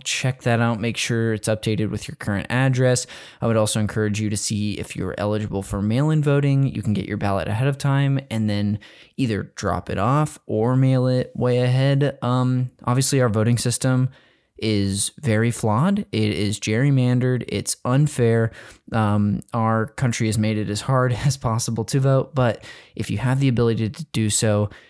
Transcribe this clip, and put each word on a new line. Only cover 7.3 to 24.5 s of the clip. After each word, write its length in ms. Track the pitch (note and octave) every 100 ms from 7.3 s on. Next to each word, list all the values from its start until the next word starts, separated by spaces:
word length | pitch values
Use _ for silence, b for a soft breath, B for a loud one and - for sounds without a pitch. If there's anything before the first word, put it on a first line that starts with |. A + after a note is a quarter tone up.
| G2 F2+
ahead 180 | A2 C3+
of 120 | C#3
time 420 | C#3+ C#3 C#3 C3+ -
and 180 | A2 G#2+
then 300 | G2+ G#2 G2+ B B B -
either 280 | B2+ G2 G2 -
drop 340 | G2 F2 -
it 80 | F#2+
off 400 | G#2+ C#3+ D3+ - -
or 300 | G#2+ A#2 B2+
mail 320 | C3 C3 B2+
it 240 | B2+ -
way 240 | - B2 B2
ahead. 600 | B2 C3 C#3 C#3 C#3+ -
Um, 480 | A#2+ B2+ B2+ B2+ B2+ _
obviously, 360 | - B2+ C3+ C#3
our 80 | B2
voting 280 | G#2+ A2 A#2+
system 520 | B2 - C3 B2+ C3 b b b b -
is 520 | A2 G2+ G2 G2 - -
very 320 | D3+ G#2+ A#2
flawed. 500 | - A2 G#2+ F3+ G3+ -
It 200 | A2 G#2+
is 280 | E2 G2+ A2
gerrymandered. 840 | A2 A2 C#3+ C3+ B2 B2 B2+ B2 -
It's 280 | G2+ - -
unfair. 680 | A#2+ C3 D3 - A#2 A#2 A2+ B B B -
Um, 480 | A2+ G#2+ G#2 G#2 - -
our 340 | A#2 A2+ A2 G#2+
country 400 | - A#2+ - A2
has 120 | A2
made 200 | G#2+ G#2+
it 120 | G2+
as 120 | G2+
hard 300 | - C3 B2+
<laughs> 120 | A2
as 120 | C#3+ -
possible 480 | B2 A2+ - A2+ A2
to 140 | C#3+
vote, 340 | C3+ C3+ -
but 300 | C3 B2 - B B B
if 160 | - A2+
you 80 | A2
have 220 | B2 C3
the 80 | C3+
ability 420 | A#2 A#2 A2 A2
to 140 | - -
do 240 | A#2 G#2+
so, 400 | - A2